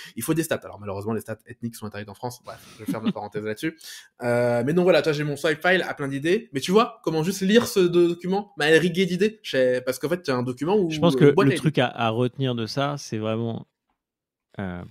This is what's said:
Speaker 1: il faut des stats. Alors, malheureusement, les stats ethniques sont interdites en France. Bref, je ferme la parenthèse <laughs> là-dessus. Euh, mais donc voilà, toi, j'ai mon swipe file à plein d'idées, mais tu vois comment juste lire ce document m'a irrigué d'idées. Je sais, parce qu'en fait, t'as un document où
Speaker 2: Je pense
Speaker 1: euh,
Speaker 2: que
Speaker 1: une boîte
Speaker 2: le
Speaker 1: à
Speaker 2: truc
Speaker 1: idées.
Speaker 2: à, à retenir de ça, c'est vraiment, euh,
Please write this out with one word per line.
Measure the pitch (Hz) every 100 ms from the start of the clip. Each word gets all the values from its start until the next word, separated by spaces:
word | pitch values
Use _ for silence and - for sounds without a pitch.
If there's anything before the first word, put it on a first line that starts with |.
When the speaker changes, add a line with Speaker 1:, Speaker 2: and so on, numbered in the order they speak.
| - -
Speaker 1:
il |
faut | 135
des | 160
stats. | 156 113
Alors, | 92 90
malheureusement, | 104 98 104
les | 110
stats | - 110 -
ethniques | 113 117 117
sont | 104
interdites | 104 104
en | 98
France. | 123 120
Bref, | - 110 - -
je | 107
ferme | 113 110
la |
parenthèse | 107 104 107
<laughs> | 107
là-dessus. | 107 160 - - - - -
Euh, | 120 120 120 120 127
mais |
donc | 170 180
voilà, | 160
toi, | 160
j'ai | 147
mon | 151 143
swipe | 165 156
file | 180 185 -
à |
plein | 143 139
d'idées, | 135 156 220 226
mais | 139
tu | 156
vois | 208 240 -
comment | 165 160
juste | 165 190
lire | 190 226 226
ce | 196
document | 180 175 170 170 180 196 208 -
m'a | 151
irrigué | 160 175 165 180
d'idées. | 180 214 220
Je | -
sais, | 135 127 127 131
parce | 120
qu'en | 147
fait, | 180
t'as | 151 123
un |
document | 123 123 151 214
où | 170
Speaker 2:
Je | 156
pense | 165 131
Speaker 1:
euh, |
Speaker 2:
que | 143
Speaker 1:
une |
boîte | 156 202
Speaker 2:
le |
Speaker 1:
à | 160
Speaker 2:
truc | 156 143
Speaker 1:
idées. |
Speaker 2:
à, | 123
à | - 113
retenir | 113 127 - 131 120
de | 110
ça, | 139 143 143
c'est | - 110
vraiment, | 107 110 117 113 - _ _ _ _ _ _ _ _ -
euh, | 95 87 117